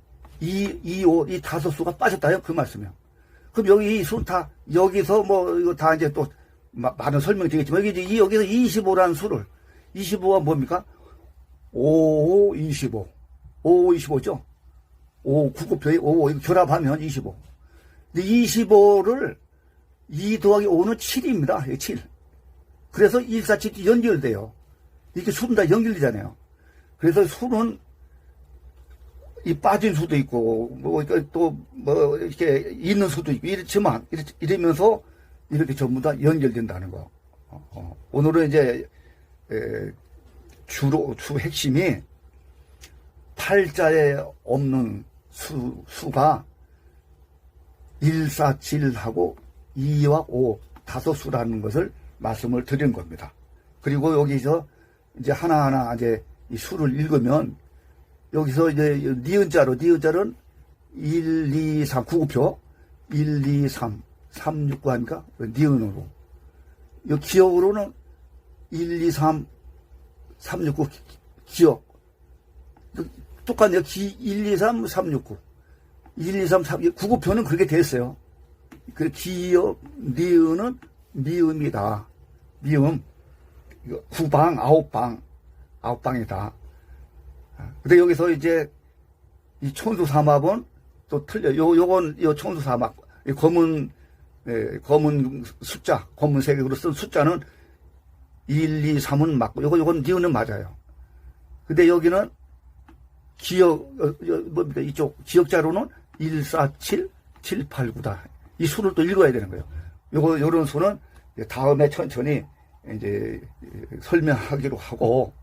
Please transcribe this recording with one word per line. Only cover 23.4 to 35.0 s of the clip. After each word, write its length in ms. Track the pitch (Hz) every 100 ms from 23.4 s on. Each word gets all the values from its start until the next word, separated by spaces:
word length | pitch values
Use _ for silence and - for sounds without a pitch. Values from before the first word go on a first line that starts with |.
사, 160 | 214 202
칠 140 | 214 202
연결돼요. 680 | 185 240 233 165 135 101 110 - _ _ _ _ _
이렇게 160 | 175 202
수는 240 | - 240
다 140 | 214 170
연결되잖아요. 680 | 214 226 180 135 104 101 - _ _ _ _ _ -
그래서 260 | 165 170
수는 540 | 185 - 247 220 233 - _ - - _ _ - - - - - - - - - - -
이 100 | 175
빠진 400 | 156 202 202 214
수도 220 | 156 165 147
있고, 600 | - 120 113 110 120 131
뭐, 240 | 143 160
그러니까 260 | 147 165 147
또 260 | 165 165 147 -
뭐, 460 | - 139 160 143 147
이렇게 540 | 170 143 165 135 -
있는 360 | 127 165 202 190
수도 220 | 135 156
있고, 160 | 120 165
이렇지만, 580 | 190 170 202 208 156 -
이렇-, 140 | 156 143 -
이러면서 640 | 156 190 170 156 208 208